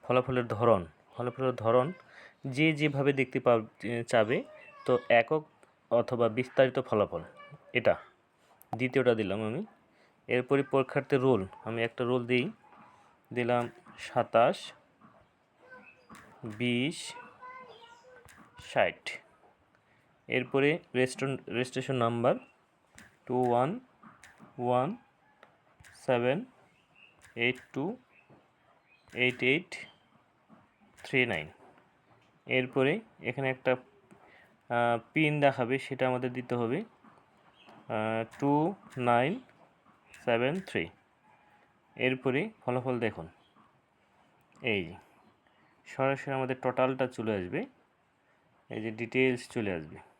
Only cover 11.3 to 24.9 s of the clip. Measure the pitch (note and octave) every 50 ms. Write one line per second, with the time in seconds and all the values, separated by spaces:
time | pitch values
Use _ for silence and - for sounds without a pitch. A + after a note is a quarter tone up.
11.3 | B2+ G#2 F#2+ F#2 - - - A2 A2+ A2+ A2+ A2+ - - B2+ A#2+ B2 B2+ A#2+ A#2
12.3 | B2+ B2 B2 F#3+ A3+ _ _ - - - - - - - _ _ _ _ _ _
13.3 | A2 B2 A#2+ A#2 B2 A#2+ A#2+ A#2 - - _ - - - - - - B2+ A#2 -
14.3 | - A2+ A#2 C#3 G3 - - - - - _ _ _ _ - - _ - _ _
15.3 | _ _ _ _ _ _ _ B4+ B4+ - - - - _ _ _ - - - -
16.3 | - - - A2+ G#2 G#2 A#2+ B2 A#2+ A#2+ B2+ D3 F3 - - - - - - -
17.3 | - - - B4+ B4+ B4+ B4+ B4 A4 A4+ A#4 A#4 - - - - - - - -
18.3 | - - - - _ - - - - C3 G#2 F2 E2 - _ - - - - _
19.3 | _ _ _ - _ _ _ _ _ _ _ _ _ _ _ _ _ _ _ -
20.3 | A#2+ B2+ B2 B2 - C#3 C3+ D3 D#3 E3+ - _ - B2 B2+ B2+ - - C3+ C#3
21.3 | C3+ - - - F#2+ A2+ B2+ B2+ - C3+ B2+ - C3+ B2+ A#2 A#2 A#2 A#2 A#2 B2+
22.3 | F3+ B3 - _ _ _ _ _ _ _ _ _ _ - - - _ _ _ -
23.3 | B2+ B2+ B2+ B2 A#2+ A#2+ B2+ D3 G3 B3+ C4 _ _ _ - - - _ - -
24.3 | - _ - - _ - B2 B2 B2 B2 B2+ D#3+